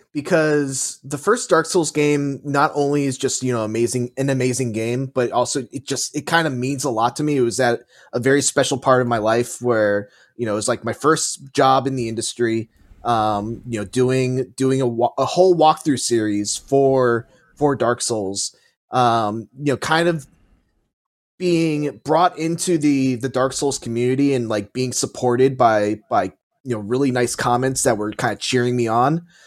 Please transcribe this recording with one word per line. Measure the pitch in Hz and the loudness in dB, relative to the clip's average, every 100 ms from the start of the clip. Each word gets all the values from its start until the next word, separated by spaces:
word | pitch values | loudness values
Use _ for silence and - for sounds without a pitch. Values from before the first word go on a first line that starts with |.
| _ | _
because | 151 139 165 156 151 139 135 - - | -8 0 2 2 2 0 -4 -8 -10
the | 135 143 | -8 -4
first | 196 240 - | 0 0 2
Dark | 165 156 | 2 2
Souls | 185 156 | 0 0
game | 156 147 147 143 139 | 0 2 2 0 -4
not | 143 143 147 147 | -4 0 2 2
only | 143 147 139 | 0 2 0
is | 127 | -2
just, | 131 - | -4 -2
you | 127 | -2
know, | 120 | -2
amazing, | 107 113 117 127 120 - | -2 0 0 0 -4 -2
an | 135 | -2
amazing | 131 127 123 123 | 0 0 -2 -4
game, | 110 113 123 135 | -4 -4 -4 -4
but | - 120 | -2 0
also | 139 143 143 120 | 0 0 -2 -6
it | 131 - | -10 -6
just, | 135 - 147 | -6 -4 -6
it | 131 | -2
kinda | 170 160 | 0 0
means | 127 127 139 | -2 -4 -4
a | 139 | -2
lot | 110 120 - | 0 0 0
to | |
me. | 151 143 | -2 2
It | |
was | 120 107 | 0 2
at | 123 117 - _ - | 0 0 -6 _ -8
a | 123 | -2
very | 127 143 | 2 2
special | 135 - 135 131 | 2 0 0 0
part | 135 127 | 4 4
of | 120 | 4
my | 117 | 0
life | 107 117 120 - | 2 0 0 -4
where, | 120 113 107 101 101 _ _ - | 0 2 2 2 -4 _ _ -8
you | 113 | -4
know, | |
it | 104 | -2
was, | 107 | -2
like, | 113 | -2
my | 110 | -4
first | 113 147 156 - - 139 | -2 0 0 -2 -8 -6
job | - 135 135 135 | 2 4 4 0
in | 131 | -4
the | 113 | -6
industry, | 113 113 - 117 113 110 _ _ - | -6 -6 -2 -2 -2 -6 _ _ -8
um, | 120 113 107 104 104 113 120 | -2 0 0 -2 -4 -10 -8
you | 110 | -6
know, | 98 | -4
doing, | 127 127 131 127 127 127 - | 0 2 2 0 -2 -6 -2
doing | 131 131 | 0 0
a | 127 | 0
wa-, | 117 117 - | 0 -2 0
a | 131 | 0
whole | - 185 170 | 4 4 6
walkthrough | 151 151 160 127 | 4 4 0 -2
series | - 117 107 101 104 - | 0 0 0 -2 -4 -8
for, | - 139 135 135 123 117 120 _ _ - | 0 2 4 4 2 0 -4 _ _ -2
for | 147 139 | -2 0
Dark | 117 117 | 0 -2
Souls. | - 113 98 98 - - _ _ _ | -2 -4 -4 -6 -8 -12 _ _ _
Um, | 127 120 117 107 110 104 135 | 0 2 2 0 -4 -10 -6
you | 143 | -4
know, | 123 | -2
kind | - 160 170 | 0 2 2
of | 165 - _ _ _ _ _ _ _ _ _ _ - | -2 -6 _ _ _ _ _ _ _ _ _ _ -4
being | 180 165 165 151 147 107 | 0 2 2 0 -4 -6
brought | - 156 175 - | 0 4 4 2
into | 165 170 - 165 | -4 -2 0 2
the, | 147 139 131 123 | 2 2 2 -2
the | 127 | -2
Dark | 127 131 | 0 -2
Souls | - 143 131 | 0 -2 -4
community | 117 113 123 131 139 | -6 -2 0 2 2
and, | 135 113 | 0 -2
like, | 107 101 | -4 -4
being | 127 127 | -6 -4
supported | 117 113 - 123 123 135 127 | -4 -6 -2 0 4 2 4
by, | 117 107 104 107 - | 2 4 0 -4 -2
by, | 113 95 - _ _ | -2 -2 -6 _ _
you | 131 110 | -8 -8
know, | |
really | 101 127 143 | -4 0 0
nice | 123 123 - | 0 -2 -2
comments | 127 123 131 131 | -2 0 0 0
that | 135 107 | 0 0
were | 104 | -2
kinda | - 120 104 | -4 -4 -4
cheering | - 127 123 123 | -2 0 0 0
me | 113 | 0
on. | 113 131 165 170 _ | 2 2 0 -6 _